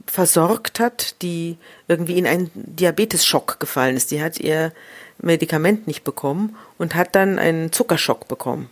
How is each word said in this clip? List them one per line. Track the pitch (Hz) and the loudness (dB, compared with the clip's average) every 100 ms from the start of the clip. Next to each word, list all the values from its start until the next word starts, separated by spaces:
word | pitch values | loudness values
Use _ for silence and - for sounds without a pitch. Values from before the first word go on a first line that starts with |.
| - | -6
versorgt | - 175 175 170 226 - - | 0 2 4 4 2 -4 -2
hat, | 233 - - - | -2 -2 -10 -8
die | 180 170 170 165 - - - | -6 -4 -6 -8 -16 -10 -2
irgendwie | 170 170 180 | -2 0 0
in | 160 | 2
einen | 175 175 190 | 2 -2 -6
Diabetesschock | - 165 175 160 220 165 - 143 - - | -14 0 2 2 0 2 2 2 0 -6
gefallen | - 139 131 131 | -6 0 0 0
ist. | - | -2
Die | 147 | -4
hat | 160 - | -4 -4
ihr | - 156 160 - - - - - | -2 0 -2 -6 -20 -20 -20 -4
Medikament | 170 165 160 156 170 214 190 | 0 2 2 2 2 2 -2
nicht | 147 | -6
bekommen | - - 143 160 214 220 - - | -8 -6 -4 -4 -4 -8 -18 -6
und | 170 170 | -2 0
hat | 180 | 2
dann | 190 196 190 | 4 4 2
einen | 165 165 160 | 2 0 0
Zuckerschock | - - 165 - 120 - | 0 2 2 0 -2 -4
bekommen. | - 127 127 127 | -8 -6 -6 -8